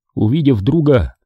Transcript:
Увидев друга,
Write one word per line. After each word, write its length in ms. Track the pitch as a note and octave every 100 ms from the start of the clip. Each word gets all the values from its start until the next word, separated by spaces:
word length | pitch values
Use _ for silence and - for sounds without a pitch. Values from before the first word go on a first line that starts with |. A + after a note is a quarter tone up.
| _
Увидев 460 | - G#2+ D3+ C#3 A#2
друга, 540 | G2+ D#3+ D3 B2+ C#2+ -